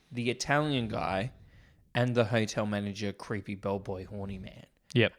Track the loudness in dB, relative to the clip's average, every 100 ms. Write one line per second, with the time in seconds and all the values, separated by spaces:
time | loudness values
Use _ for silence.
0 | _ -4 -2 -2 2 2 4 0 0 -2
1 | 0 0 -2 -8 -20 -20 -20 _ _ 0
2 | 2 4 4 4 2 0 0 0 -2 -4
3 | -4 -6 -6 -6 -6 -6 -2 -2 -2 -8
4 | -6 -8 -8 -8 -10 -16 -20 _ _ 4
5 | 4